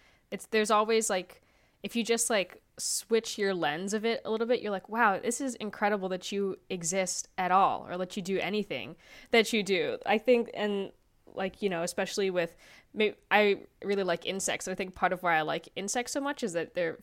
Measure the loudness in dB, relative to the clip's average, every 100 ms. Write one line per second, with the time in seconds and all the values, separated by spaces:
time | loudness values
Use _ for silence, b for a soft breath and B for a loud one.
0 | b b b -12 -2 0 4 4 4 2
1 | 2 0 -4 -14 b b b b -6 -2
2 | 0 0 2 0 0 -6 _ -8 -4 -4
3 | 0 0 0 -2 0 0 0 -2 -4 -2
4 | 0 -2 -2 -2 0 0 -2 -6 -4 2
5 | 4 2 0 -2 -4 -6 -8 -2 0 2
6 | 0 -4 -4 -2 -2 -4 -8 -6 -2 0
7 | 0 -2 -6 -2 4 6 6 2 -4 -6
8 | -6 -6 -2 -2 0 -2 -2 -6 -8 -14
9 | B B B 4 4 2 2 0 0 -2
10 | 0 2 4 4 2 -4 -2 -2 -4 -12
11 | _ _ -12 -6 -6 -2 -2 -2 -2 -4
12 | -4 -2 0 0 -2 -4 B B B 0
13 | 0 0 2 4 4 2 -4 -8 -2 0
14 | 0 -2 -2 -4 -2 -4 -4 -6 -8 -2
15 | -2 0 2 2 2 -4 -6 -8 -4 -4
16 | -4 -4 -4 -4 -4 -4 -4 -4 -4 -4